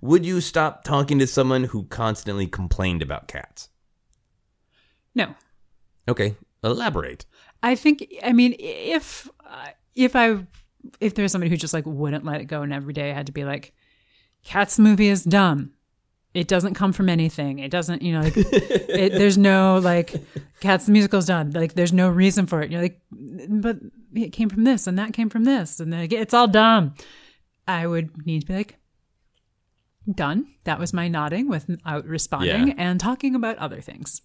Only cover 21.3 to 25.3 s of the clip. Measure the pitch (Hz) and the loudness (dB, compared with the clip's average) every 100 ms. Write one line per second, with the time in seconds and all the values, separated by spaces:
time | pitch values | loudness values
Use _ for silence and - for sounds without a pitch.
21.3 | 175 147 156 165 180 175 180 180 175 190 | 0 -2 -2 -4 0 2 4 4 4 4
22.3 | 190 185 165 151 170 175 175 _ - - | 4 0 -2 -4 -4 -4 -6 _ -18 -16
23.3 | - 147 208 220 208 - _ _ 214 220 | -14 -4 -2 -2 -6 -10 _ _ -6 -6
24.3 | - 226 196 233 254 - 185 214 220 226 | -2 -4 2 2 2 0 -2 -4 -2 -2